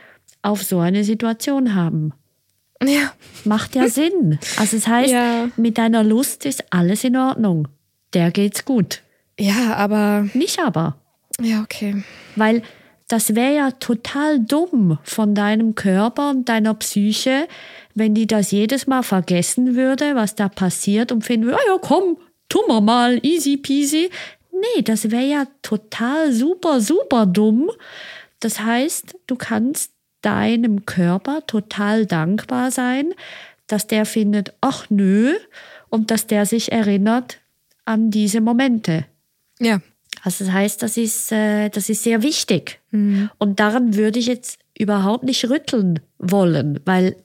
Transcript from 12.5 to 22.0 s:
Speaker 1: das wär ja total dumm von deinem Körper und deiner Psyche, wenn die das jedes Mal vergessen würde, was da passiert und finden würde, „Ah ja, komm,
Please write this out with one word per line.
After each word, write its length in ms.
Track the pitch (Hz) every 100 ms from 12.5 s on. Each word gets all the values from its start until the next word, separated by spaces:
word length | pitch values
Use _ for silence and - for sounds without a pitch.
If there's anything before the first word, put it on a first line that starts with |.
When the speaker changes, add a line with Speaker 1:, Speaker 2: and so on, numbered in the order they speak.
| 233 226 - _ _ -
Speaker 1:
das 280 | 226 - 220
wär 160 | 262
ja 200 | 294 269
total 680 | - - - - 277 302 294
dumm 580 | 220 285 359 262 180 151
von 320 | - - 208 208
deinem 400 | 208 214 226 214
Körper 540 | 196 185 226 262 285
und 180 | 269 247
deiner 240 | 226 220
Psyche, 720 | 214 - 208 208 208 262 269 339 - - - - 214
wenn 180 | 220 214
die 120 | 220
das 240 | 214 190
jedes 360 | 202 214 269 269
Mal 160 | 262
vergessen 720 | 240 190 180 175 170 - 254 247
würde, 400 | 262 269 294 262
was 200 | 208 -
da 140 | 196
passiert 640 | - 185 - - 202 240
und 120 | 233
finden 220 | - 233 233
würde, 100 | 392
„Ah 160 | 480
ja, 40 | 370
komm, 360 | - 320